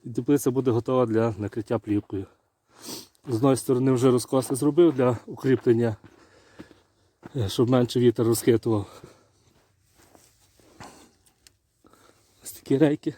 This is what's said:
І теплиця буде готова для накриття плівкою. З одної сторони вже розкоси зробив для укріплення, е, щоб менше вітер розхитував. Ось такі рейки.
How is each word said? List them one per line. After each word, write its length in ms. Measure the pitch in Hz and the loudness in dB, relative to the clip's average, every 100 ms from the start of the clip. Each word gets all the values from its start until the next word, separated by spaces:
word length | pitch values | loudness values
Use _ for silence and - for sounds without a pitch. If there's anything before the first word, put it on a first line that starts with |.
І 60 | 131 | -8
теплиця 400 | 117 120 143 135 | -6 0 0 0
буде 200 | 123 127 | -2 0
готова 360 | 117 117 131 120 | -2 0 0 2
для 280 | 110 113 101 | 0 -2 -4
накриття 400 | 101 - - 113 | -8 -8 -6 -6
плівкою. 480 | - 104 - 95 95 _ _ _ _ _ - - - _ - | -2 -4 -4 -12 -12 _ _ _ _ _ -18 -18 -20 _ -8
З 60 | |
одної 220 | 113 139 127 | 0 2 0
сторони 360 | - 123 131 | 0 0 2
вже 180 | 127 131 | 2 2
розкоси 440 | 127 - 131 127 | 2 0 -4 -2
зробив 380 | 135 147 147 170 | -2 0 4 4
для 260 | 135 123 113 - | 4 0 0 -8
укріплення, 720 | 135 131 127 127 117 117 107 - _ _ _ _ - - _ _ _ _ _ - - | -6 0 0 2 2 0 -4 -16 _ _ _ _ -20 -20 _ _ _ _ _ -12 -6
е, 120 | 98 | -4
щоб 220 | - 117 | -2 2
менше 300 | 127 120 127 | 2 2 2
вітер 260 | 120 113 113 | 2 2 -2
розхитував. 760 | 113 - 113 120 107 95 - - _ _ _ _ _ _ _ _ _ _ _ _ _ _ _ _ _ - - - _ _ _ _ _ _ _ _ _ _ _ _ _ | 0 2 0 0 -4 -4 -18 -20 _ _ _ _ _ _ _ _ _ _ _ _ _ _ _ _ _ -20 -20 -20 _ _ _ _ _ _ _ _ _ _ _ _ _
Ось 100 | - | -20
такі 260 | - - 135 | -20 -4 2
рейки. 360 | 151 151 156 | 2 0 -8